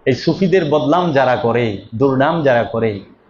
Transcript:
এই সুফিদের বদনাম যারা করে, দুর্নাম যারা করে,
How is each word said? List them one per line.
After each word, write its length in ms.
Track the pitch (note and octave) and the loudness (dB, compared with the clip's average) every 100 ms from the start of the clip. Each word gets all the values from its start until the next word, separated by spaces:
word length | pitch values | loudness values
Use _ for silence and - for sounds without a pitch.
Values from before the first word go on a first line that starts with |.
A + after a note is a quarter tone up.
এই 80 | C3+ | -2
সুফিদের 580 | B2 F3 - F#3+ F#3 D3+ | -2 -2 0 2 2 2
বদনাম 420 | D3+ C#3 E3+ F3 | 0 2 0 2
যারা 240 | C#3 B2+ A#2+ | 2 2 0
করে, 480 | A#2 A#2 A#2 F#2+ - | 0 0 -2 -4 -10
দুর্নাম 480 | A2+ C#3 C3 C#3+ E3+ | -2 0 2 0 2
যারা 200 | C#3 A#2+ | 2 2
করে, 380 | A2 A2+ A2+ G2+ - - | 0 -2 -4 -4 -12 -20